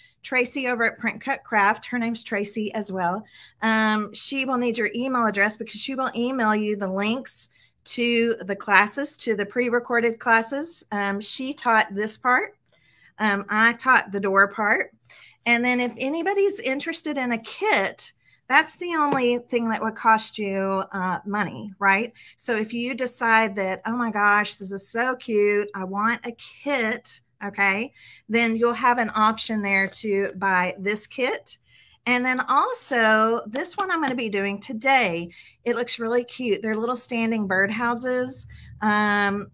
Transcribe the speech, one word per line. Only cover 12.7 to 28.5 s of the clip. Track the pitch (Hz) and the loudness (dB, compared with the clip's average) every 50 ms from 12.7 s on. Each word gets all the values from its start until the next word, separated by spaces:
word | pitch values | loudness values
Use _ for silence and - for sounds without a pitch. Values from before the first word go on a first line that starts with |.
| _ _ _ _ _ _ _ _ _ - | _ _ _ _ _ _ _ _ _ -2
Um, | 214 214 202 202 202 202 | 0 0 0 0 -2 -2
I | 208 214 220 233 233 | 2 4 4 4 4
taught | 233 - 262 254 220 - 202 | 2 2 4 4 4 4 2
the | 190 202 | -6 -2
door | 196 196 190 190 202 196 | 0 4 6 6 6 6
part. | - - 214 208 226 370 - - _ _ _ _ - - - - _ _ - | 4 0 2 2 2 2 0 -6 _ _ _ _ -20 -20 -20 -20 _ _ 0
And | 233 240 233 240 | 2 2 2 4
then | 247 247 247 | 2 2 2
if | 247 240 - - | 0 -2 -2 -4
anybody's | 254 269 302 330 320 381 403 403 392 403 403 - | -4 -4 -2 -2 -2 0 2 2 2 2 0 0
interested | - 262 262 285 - 330 320 - - 311 294 285 | -4 -4 -4 -2 -4 -6 -8 -6 -4 -4 -2 -2
in | 254 247 233 | -2 -2 -2
a | 226 | -4
kit, | 226 - - - 392 440 339 214 196 - - - - - - _ _ _ _ _ _ - | -4 -8 -8 -4 0 2 2 2 2 0 -4 -8 -14 -14 -14 _ _ _ _ _ _ 2
that's | 262 294 311 - - - | 2 2 2 2 -4 -10
the | 349 349 339 | -8 -4 0
only | 311 294 285 277 269 247 240 240 240 | 0 2 2 2 2 2 2 0 0
thing | 240 - 254 233 233 226 | -2 -2 -2 -2 0 0
that | 220 - - | -2 -2 -2
would | 220 220 | -4 -4
cost | - - 226 220 220 - - - - | 0 4 4 4 4 2 -4 -6 -6
you, | 208 196 190 190 190 190 196 190 190 - | -4 -2 -2 0 0 0 0 -2 -2 -4
uh, | - 196 185 185 180 - - | -4 -4 -2 -2 -2 -4 -6
money, | 202 196 208 196 165 - - 214 208 190 - | -6 -4 -4 -4 -4 -6 -8 -12 -12 -8 0
right? | - 196 190 202 233 226 _ _ - - - - | 4 4 4 4 2 -4 _ _ -20 -20 -20 -14
So | - - 233 | -4 -2 -2
if | 214 214 214 240 | -2 -2 -4 -4
you | 233 240 254 262 | -6 -4 -4 -4
decide | 233 254 240 - - 240 226 226 220 226 214 196 202 | -4 -4 -6 -4 -2 2 4 4 4 4 2 0 -2
that, | 190 185 190 190 - | -2 -2 -2 -4 -4
"Oh | 220 233 | -4 -4
my | 247 240 226 | -2 -2 -2
gosh, | 202 208 208 208 208 208 208 208 - | 0 2 4 4 6 4 2 0 -4
this | - 202 185 | -10 -10 -10
is | 196 196 - - | -10 -10 -10 -6
so | - 226 247 262 247 | -4 -2 -2 -2 -2
cute, | 247 - - 220 208 208 208 208 208 208 208 202 | -4 -4 0 2 4 4 4 4 2 0 -2 -6
I | 190 190 | -8 -8
want | 185 196 202 208 226 240 240 - | -6 -4 -2 0 0 -2 -2 -6
a | 240 | -12
kit," | 233 - - - - - - 285 285 254 226 220 240 233 - - - - _ _ _ - - | -12 -12 -16 -20 -18 -10 -4 -2 -2 0 0 -2 -4 -4 -8 -14 -16 -16 _ _ _ -12 -12
okay, | 202 202 - 202 196 190 202 240 285 _ _ - - - - _ - | -8 -2 0 2 2 2 0 -4 -8 _ _ -20 -20 -20 -20 _ 0
then | 214 233 233 226 | 2 2 2 2